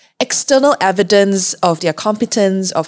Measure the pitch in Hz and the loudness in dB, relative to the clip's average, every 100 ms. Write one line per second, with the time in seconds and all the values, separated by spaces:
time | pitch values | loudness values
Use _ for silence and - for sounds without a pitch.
0 | _ - - - - 269 285 277 190 185 | _ -8 -6 -4 0 2 2 2 0 0
1 | 185 202 202 196 185 - 175 165 170 156 | 2 2 4 0 -2 -2 -2 0 -2 -4
2 | 214 214 240 226 196 190 185 165 | -4 -2 -2 0 0 0 -2 -4